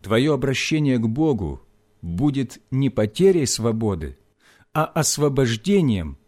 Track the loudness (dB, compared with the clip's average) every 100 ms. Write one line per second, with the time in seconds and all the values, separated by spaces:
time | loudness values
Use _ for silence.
0 | 0 0 2 0 0 -2 -2 0 2 2
1 | 0 0 0 0 -2 -8 _ _ _ _
2 | -8 -2 0 0 -4 -8 _ -2 0 0
3 | -2 4 4 4 0 -2 -2 0 -2 -2
4 | -6 -14 _ _ _ _ _ -4 -2 -2
5 | -2 0 0 2 0 0 0 2 2 0
6 | -4 -12